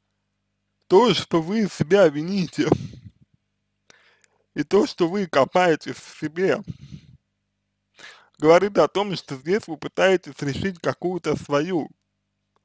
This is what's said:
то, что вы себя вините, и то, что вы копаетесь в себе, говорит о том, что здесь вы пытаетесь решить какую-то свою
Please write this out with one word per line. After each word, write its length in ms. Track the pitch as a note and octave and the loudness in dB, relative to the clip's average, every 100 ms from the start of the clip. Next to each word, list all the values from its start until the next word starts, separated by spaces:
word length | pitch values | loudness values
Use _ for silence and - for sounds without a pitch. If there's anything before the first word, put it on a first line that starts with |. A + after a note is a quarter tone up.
| _ _ _ _ _ _ _ _ - | _ _ _ _ _ _ _ _ 2
то, 260 | F3+ A#3+ | 4 4
что 300 | F3+ - E3+ | 2 -2 -4
вы 260 | D#3+ A3 G3+ | -2 -2 -2
себя 400 | - D3+ G3 F3 | -4 0 4 4
вините, 640 | C#3+ E3 G3 E3+ - D3 D3 - C3 - - _ _ _ _ _ _ _ _ _ _ _ _ _ | 2 -4 -4 -4 -4 -2 -2 -6 -16 -20 -20 _ _ _ _ _ _ _ _ _ _ _ _ _
и 100 | - | -8
то, 220 | D3 G3 B3 | 0 0 0
что 220 | - E3 | 0 -2
вы 180 | G3+ F#3 | -2 -2
копаетесь 680 | C#3+ B2+ F#3 F3+ D3+ - B2+ | 0 2 2 2 0 -4 -14
в 220 | - - | -16 -12
себе, 440 | D#3 D#3+ F#3+ - - - - - - - _ _ _ _ _ _ _ _ - - _ - | -10 -4 -2 -2 -6 -16 -18 -20 -20 -20 _ _ _ _ _ _ _ _ -20 -20 _ 0
говорит 400 | D3+ E3+ G3+ G3+ | 4 6 4 2
о 100 | D3+ | 0
том, 260 | F#3 G#3 | 0 -4
что 220 | F3 - C3+ | -6 -10 -12
здесь 320 | C#3 G3+ F#3+ | -4 -4 -4
вы 80 | D#3 | -12
пытаетесь 640 | D3 - F#3 F#3 - C3+ | -10 0 2 2 -2 -10
решить 400 | C#3+ C3 G3 F3 | -8 -6 -6 -6
какую-то 560 | C#3 B2+ F3 F3+ - C#3 | -6 -6 -6 -6 -4 -6
свою 540 | - C#3+ D#3+ F3+ - _ _ _ _ _ _ _ | -4 -4 -2 -4 -6 _ _ _ _ _ _ _